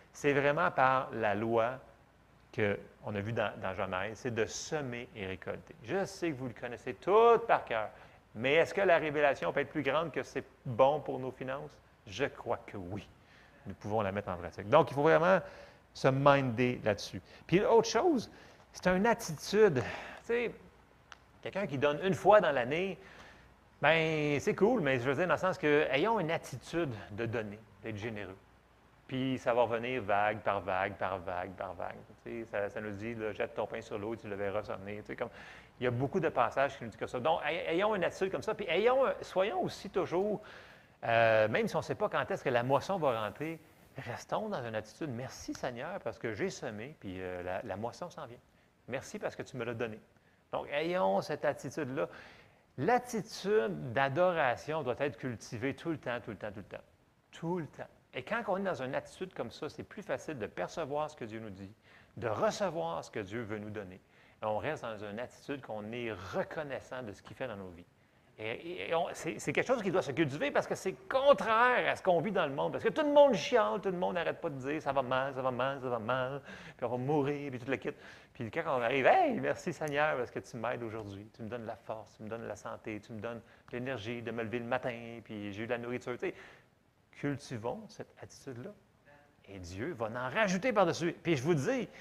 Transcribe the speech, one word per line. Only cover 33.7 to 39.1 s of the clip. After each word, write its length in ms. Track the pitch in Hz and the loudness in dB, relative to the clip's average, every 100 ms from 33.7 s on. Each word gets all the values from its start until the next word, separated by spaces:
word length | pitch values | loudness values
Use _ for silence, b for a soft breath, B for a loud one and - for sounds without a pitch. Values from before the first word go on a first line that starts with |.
| 117 | -6
sur 180 | 110 110 | -8 -6
l'eau, 160 | 104 | -6
tu 140 | 113 110 | -6 -6
le 80 | 98 | -4
verras 260 | 101 104 | -2 -2
s'en 140 | 101 104 | -4 -8
venir. » 220 | 98 104 | -8 -10
Tu 60 | 104 | -10
sais, 100 | 131 | -6
comme, 140 | 117 B B B B - | -6 B B B B -4
il 40 | |
y 20 | 123 | 0
a 40 | |
beaucoup 300 | 120 139 190 | 0 0 0
de 80 | 156 | 2
passages 480 | 131 113 135 139 - | 4 4 4 0 0
qui 80 | |
nous 60 | 117 | -10
disent 80 | - | -8
comme 100 | 120 | -6
ça. 100 | 127 | -2
Donc, 220 | 143 170 | 0 2
ay-, 200 | 147 170 160 | 0 -2 0
ayons 280 | 170 214 208 | 2 2 2
une 80 | |
attitude 260 | 160 - 190 | 0 0 -2
comme 120 | 147 | -2
ça, 120 | 220 | -2
puis 120 | 214 190 | -4 0
ayons, 380 | 170 226 262 | 4 6 6
euh, 60 | 233 | 4